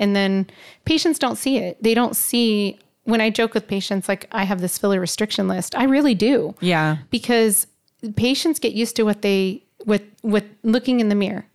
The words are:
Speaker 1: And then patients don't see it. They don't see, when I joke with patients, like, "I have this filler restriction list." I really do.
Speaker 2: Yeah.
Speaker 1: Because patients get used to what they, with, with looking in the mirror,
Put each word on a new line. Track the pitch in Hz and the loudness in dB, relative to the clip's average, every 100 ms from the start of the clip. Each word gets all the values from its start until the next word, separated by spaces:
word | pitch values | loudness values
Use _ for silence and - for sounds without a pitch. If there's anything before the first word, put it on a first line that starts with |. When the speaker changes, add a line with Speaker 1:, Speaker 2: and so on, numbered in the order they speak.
Speaker 1:
And | 202 | 0
then | 196 196 196 190 - - - | 2 2 0 -2 -8 -20 -10
patients | - 320 349 302 | -2 0 2 0
don't | 254 226 | -2 -2
see | 269 262 | -2 -2
it. | 180 - | -2 -2
They | 220 | 2
don't | 220 240 220 | 2 2 -2
see, | - 240 233 208 202 - _ _ - | -2 0 2 2 -2 -6 _ _ -2
when | 220 | 0
I | 220 | 0
joke | 214 233 | 0 0
with | 220 - | -2 -4
patients, | 196 - 196 185 | -6 -4 -4 -4
like, | 196 - | -6 -6
"I | 220 | -6
have | 190 196 | -2 -2
this | 180 - | -4 -2
filler | 202 190 | 0 0
restriction | 180 - 214 - 190 | -2 -4 -4 -2 -2
list." | 185 - - | -2 -4 -2
I | 262 | 2
really | 269 294 | 4 4
do. | 202 220 269 156 - | 2 2 2 0 -4
Speaker 2:
Yeah. | 175 165 156 156 - | 0 2 2 -2 -4
Speaker 1:
Because | 233 - 240 226 202 - _ _ _ 226 208 | -6 0 2 2 0 -4 _ _ _ -8 0
patients | 240 269 339 302 | 0 2 0 0
get | 233 | -2
used | 208 233 - | -2 -2 0
to | |
what | 214 208 | 0 0
they, | 208 196 190 196 _ - - | 0 2 0 -4 _ -12 0
with, | 208 208 _ | 0 -2 _
with | 226 208 208 - | -2 -2 -2 -6
looking | 226 240 247 247 | 0 0 2 0
in | 214 | 2
the | 202 | 2
mirror, | 196 190 - | 0 -4 -12